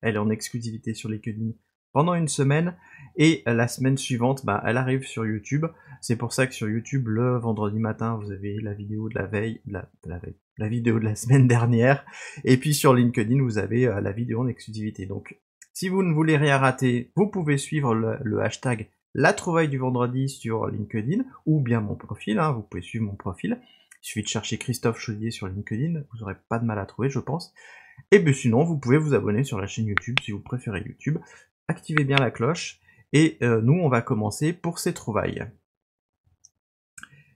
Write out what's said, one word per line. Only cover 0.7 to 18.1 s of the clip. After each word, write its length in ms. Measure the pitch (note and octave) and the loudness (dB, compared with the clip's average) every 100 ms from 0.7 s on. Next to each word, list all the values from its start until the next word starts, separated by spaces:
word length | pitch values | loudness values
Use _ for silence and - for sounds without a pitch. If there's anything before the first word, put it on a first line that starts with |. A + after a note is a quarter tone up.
| A2 - A2+ | -8 -8 -8
sur 140 | A2 | -6
LinkedIn 420 | G#2+ A2+ G#2+ A2 A#2 _ _ _ | -8 -6 -6 -6 -8 _ _ _
pendant 220 | C3 E3 F3 | 0 2 2
une 120 | D#3 | 0
semaine 480 | - C3+ D3+ F3 F3 - - - - | 0 2 2 0 -4 -18 -20 -8 4
et, 260 | D#3 D#3+ - | 4 4 2
euh, 60 | |
la 140 | A#2 A#2+ | 2 2
semaine 300 | - C3 C3+ | 0 0 0
suivante, 480 | - A#2+ B2 C#3 A2 | 0 0 0 0 0
bah, 180 | G#2 A2 | 0 0
elle 120 | A#2 | 0
arrive 260 | B2+ C3 | 2 0
sur 240 | C3 - A2 | -2 -6 -4
YouTube. 400 | G#2+ - C#3+ D#3+ - - C3+ | -4 -2 -2 -2 -8 -20 -12
C'est 140 | - A#2 | -4 -4
pour 180 | A#2 | -2
ça 140 | - C3 | -2 -2
que 80 | - | -2
sur 120 | G#2+ | -4
YouTube, 400 | A2+ A#2 C#3 A#2 | -4 -2 -4 0
le 300 | A2 B2 B2 | 0 0 0
vendredi 400 | A2+ G#2+ G#2 G#2+ | -2 -2 -2 -2
matin, 420 | A2 G#2+ A#2 A2+ | -2 -2 -4 -4
vous 120 | G#2 | -8
avez 280 | F#2+ G2+ G#2 | -8 -8 -6
la 140 | A2 | -6
vidéo 340 | G2+ G2+ G#2+ A2 | -8 -8 -6 -6
de 40 | |
la 140 | A2 G2 | -6 -4
veille, 340 | G2+ A2+ A2+ - | -2 -4 -6 -10
de 60 | |
la, 160 | F#2+ - _ | -10 -10 _
de 60 | E2 | -12
la 80 | F2 | -12
veille, 200 | F2+ - _ - | -12 -16 _ -6
la 100 | G#2+ | -4
vidéo 320 | A#2+ A#2 A2+ | 0 2 2
de 40 | |
la 120 | A2 G#2+ | 0 -2
<laughs> 0 | |
semaine 320 | A#2+ C3+ B2+ | 4 6 8
dernière. 580 | A#2+ A#2 A#2 B2 C#3 - - - - | 6 4 4 6 4 -2 -18 -16 -2
Et 140 | - B2+ | 4 4
puis 160 | D3+ | 4
sur 200 | D3 D3+ | 2 6
LinkedIn, 500 | B2 A#2+ A#2+ G#2+ C3+ | 6 4 2 2 2
vous 140 | B2+ G#2+ | 2 0
avez, 280 | G2 A#2 B2+ | 0 2 2
euh, 140 | G2+ | 0
la 100 | G2+ | -2
vidéo 300 | G2+ A#2+ A2+ | -4 -4 -2
en 60 | B2+ | -2
exclusivité. 580 | A2 - G#2+ G#2+ G#2 F#2+ | -6 -10 -8 -8 -8 -10
Donc, 340 | G2+ - - _ _ - | -10 -12 -20 _ _ -18
si 160 | - F3+ | -8 -2
vous 120 | F#3+ | 0
ne 120 | F#3 | 2
voulez 240 | D#3 D#3+ D3+ | 2 4 4
rien 200 | D3 C3+ | 4 4
rater, 540 | C3+ C3 C3 A#2+ A#2+ - | 4 2 2 0 -2 0
vous 120 | G3+ | 0
pouvez 300 | G3 D3+ C#3 | 0 0 0
suivre 360 | - D3+ C3+ | 0 -2 2
le, 240 | A2+ A2+ | 2 0